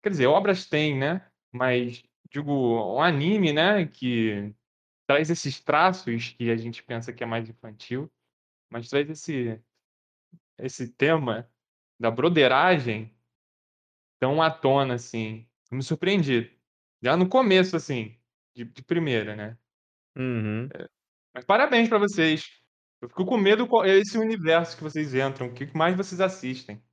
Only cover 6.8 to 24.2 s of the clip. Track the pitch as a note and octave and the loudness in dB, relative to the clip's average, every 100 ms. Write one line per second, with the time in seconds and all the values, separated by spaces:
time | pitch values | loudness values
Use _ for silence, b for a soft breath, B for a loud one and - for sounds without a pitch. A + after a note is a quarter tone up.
6.8 | - A#2 A#2+ A#2+ A#2 A#2 A2+ A2+ A#2 G#2+ | -10 -10 -10 -10 -6 -6 -8 -16 -20 -20
7.8 | - B2 D#3 _ _ _ _ _ _ A#2 | -8 -8 -8 _ _ _ _ _ _ -14
8.8 | A#2 C#3 D3 D#3 - C#3+ A#2+ A2 _ _ | -4 -2 -2 -8 -6 -4 -4 -8 _ _
9.8 | _ _ _ _ _ _ _ - C3 - | _ _ _ _ _ _ _ -12 -12 -10
10.8 | A#2+ _ C#3+ D#3+ B2+ G#2+ A#2+ _ _ _ | -12 _ 2 2 0 -6 -8 _ _ _
11.8 | _ _ A2+ A#2 D#3+ E3 C3 C3 F3 E3+ | _ _ -2 2 2 6 6 6 4 2
12.8 | A#2+ A2 A2 _ _ _ _ _ _ _ | 0 -6 -10 _ _ _ _ _ _ _
13.8 | _ _ _ _ C3 D3+ D#3+ D#3 C3+ C#3 | _ _ _ _ -2 2 0 2 2 2
14.8 | C3+ A#2+ - A2+ A2 A2 A2+ _ _ B2+ | 2 -4 -6 -8 -8 -10 -16 _ _ -10
15.8 | C3+ D#3+ F3+ G3+ C#3+ A#2+ A#2 _ _ _ | -6 -4 0 0 2 0 0 _ _ _
16.8 | _ _ B2 E3 F#3 B3+ A#3 F#3 F#3 E3 | _ _ -2 2 2 2 4 4 2 -2
17.8 | - B2+ G#2+ A2+ _ _ _ A#2+ A#2+ - | -4 -6 -6 -14 _ _ _ -16 -16 -16
18.8 | - E3+ D#3 A#2 G#2+ G#2+ G#2+ A#2 _ _ | -4 -2 0 -2 -2 -8 -12 -14 _ _
19.8 | _ _ _ - C3 A#2 G#2+ G#2+ C3 - | _ _ _ -8 -4 -4 -4 -6 -8 -12
20.8 | - _ _ _ _ C3 - G#3 D4 A#3+ | -18 _ _ _ _ -16 2 2 4 4
21.8 | A3+ A3 G3+ G3+ D#3+ D#3 - _ _ _ | 4 2 2 2 2 2 -4 _ _ _
22.8 | _ _ B2 - F#3 A#3+ G3 G#3+ B3 A#3 | _ _ -12 -6 -2 2 4 4 4 2
23.8 | F#3+ F#3+ G#3 A3+ | 6 4 4 -2